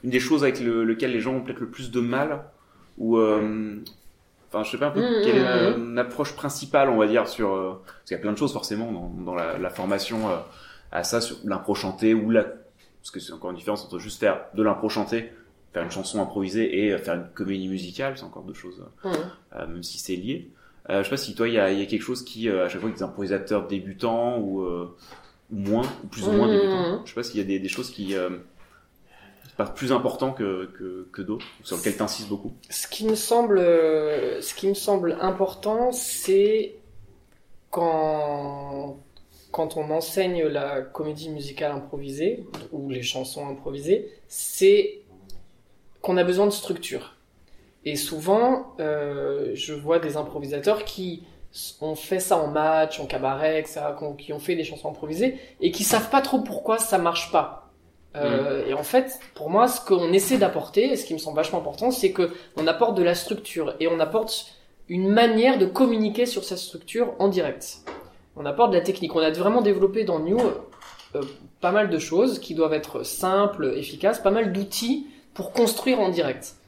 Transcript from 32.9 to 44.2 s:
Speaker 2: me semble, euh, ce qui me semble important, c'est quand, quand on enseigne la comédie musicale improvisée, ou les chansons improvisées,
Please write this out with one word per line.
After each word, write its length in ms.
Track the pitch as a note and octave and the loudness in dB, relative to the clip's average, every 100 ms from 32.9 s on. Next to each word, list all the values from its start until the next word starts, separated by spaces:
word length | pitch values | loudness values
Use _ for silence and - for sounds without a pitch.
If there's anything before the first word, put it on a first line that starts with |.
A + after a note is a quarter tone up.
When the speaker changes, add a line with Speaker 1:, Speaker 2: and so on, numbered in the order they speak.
| - G#3+ | -4 -2
Speaker 2:
me 100 | A3 | 0
semble, 440 | - A#3 A#3 G3 | 2 2 4 6
euh, 800 | F3 E3+ D#3+ D#3 D3+ D3 - - | 6 6 6 4 2 0 -2 -4
ce 120 | - - | -8 -4
qui 120 | F#3+ | -2
me 40 | |
semble 440 | G3 - G3 E3+ - | 0 2 2 2 0
important, 720 | F#3 F#3+ F#3+ - G#3 A3 B3 | -2 0 -2 -2 -2 0 0
c'est 840 | B3 - - - G3 G#3 A3 - - - - - - _ _ _ - _ | 0 -6 -6 2 4 6 4 0 -8 -20 -20 -20 -20 _ _ _ -20 _
quand, 1300 | - E3+ D#3+ D#3 D3+ D3 D3 C#3+ C#3+ C#3+ C#3 C#3+ C#3 - - - - - | 0 2 2 2 2 0 -2 -6 -8 -10 -8 -10 -12 -18 -20 -20 -20 -10
quand 260 | - D#3 D#3+ | -4 -2 -2
on 120 | D3+ | -2
enseigne 520 | D3+ - - F#3 F3 D#3 | -2 0 0 0 2 0
la 360 | C#3+ C#3 C#3 | 0 -2 -4
comédie 480 | C3 - D3+ D3+ D#3+ | -6 -6 -6 -6 -8
musicale 420 | D3+ C#3 C#3 D3+ | -8 -8 -4 -4
improvisée, 720 | C#3 C#3 C#3+ C#3 C3+ F3 A#3+ - - - | -4 -8 -10 -8 -2 -2 -2 -8 -14 -12
ou 180 | D3+ C#3 | -10 -6
les 140 | B2+ | -6
chansons 440 | B2 C3 C3 - C#3+ | -4 -6 -6 -8 -10
improvisées, 600 | C#3 - C#3 D3 G#3+ - - | -10 -10 -6 2 2 2 -16